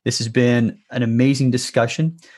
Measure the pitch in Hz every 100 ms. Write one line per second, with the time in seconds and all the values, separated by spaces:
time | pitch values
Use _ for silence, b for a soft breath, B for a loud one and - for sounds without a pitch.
0 | 120 - 117 127 120 120 113 - _ 127
1 | 117 117 135 135 131 123 - - 117 -
2 | 160 165 B